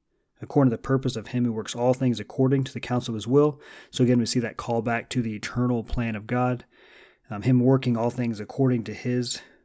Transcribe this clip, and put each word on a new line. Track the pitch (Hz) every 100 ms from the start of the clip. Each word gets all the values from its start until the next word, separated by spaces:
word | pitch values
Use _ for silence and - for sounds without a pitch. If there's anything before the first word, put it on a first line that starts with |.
| _ _ _ _
according | 113 147 131
to | 113
the |
purpose | - 135 135 110
of | 101
him | 123
who | 123
works | 110 101
all | 117 123
things | 123 131 110
according | 104 - 131 135
to | 135
the | 120
counsel | - 123 117
of | 110
his | 110
will." | 139 147 143 - - -
So | -
again, | 123 123
we | 110
see | 127
that | 113 -
call | - 117
back | 113 113 -
to | 127
the | 113
eternal | 104 - 123 123 120
plan | 107 127 117 107
of | 107
God, | 123 123 123 - _ - - - _ _
um, | 104
him | 123 127
working | 123 135 131 113
all | 117
things | 120 120 104
according | 104 - 131 123
to | 107
his | 104 127 123 120 - - _